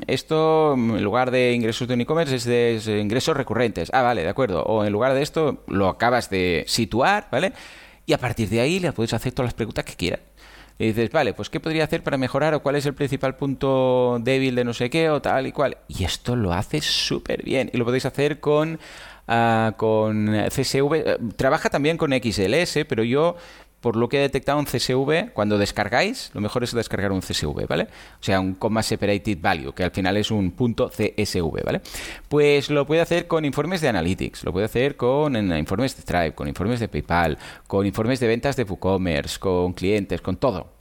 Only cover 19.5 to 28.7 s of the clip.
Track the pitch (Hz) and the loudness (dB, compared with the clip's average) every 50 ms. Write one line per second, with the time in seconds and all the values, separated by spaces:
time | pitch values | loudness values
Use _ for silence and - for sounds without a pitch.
19.5 | 113 110 113 110 104 - 113 110 110 107 107 107 107 107 107 107 107 - 95 95 | 4 4 2 0 0 0 0 2 4 4 2 2 2 2 2 2 2 2 0 0
20.5 | - - 127 - - 135 139 143 160 156 - - 92 - 117 110 95 - - 135 | 0 -2 -2 0 0 2 2 2 2 2 2 0 0 0 -2 -6 -4 0 2 2
21.5 | 143 160 - 220 - 160 139 156 170 160 165 147 135 127 113 117 95 104 95 92 | 2 2 2 0 0 0 0 0 0 0 0 0 0 0 0 0 0 0 2 2
22.5 | 123 160 180 - - 147 156 - 135 110 113 117 123 143 160 175 175 175 - - | 2 2 0 0 0 -2 -2 0 0 0 0 2 2 2 2 2 0 -2 -8 -20
23.5 | - - - - _ _ - 120 107 113 120 117 - 139 139 135 - 135 - - | -20 -20 -20 -20 _ _ -2 0 2 2 2 2 2 2 2 2 0 -2 0 0
24.5 | 139 147 143 - - 120 - - 127 127 139 139 156 165 214 240 - - 104 104 | 0 0 0 -2 -2 -2 0 0 0 0 2 2 0 0 0 -2 -2 -2 0 2
25.5 | 104 104 101 - - - 104 101 110 131 175 202 262 - - - - 110 101 104 | 2 2 2 0 0 -2 -2 0 2 2 0 0 -2 -6 -10 -10 -6 -6 -4 -2
26.5 | - 123 123 113 123 117 110 - - 98 95 101 98 92 - - - - - 76 | -2 -2 -2 -2 -2 -2 -2 -2 -2 -2 0 0 0 0 -2 -2 -4 -2 -2 -2
27.5 | 69 - 50 - - 165 208 - - - - - - - - - 98 95 95 95 | -2 -4 -4 -2 -2 -2 -2 -4 -8 -14 -20 -20 -20 -8 -2 0 0 2 0 0
28.5 | 92 - - 110 | -2 -2 -2 0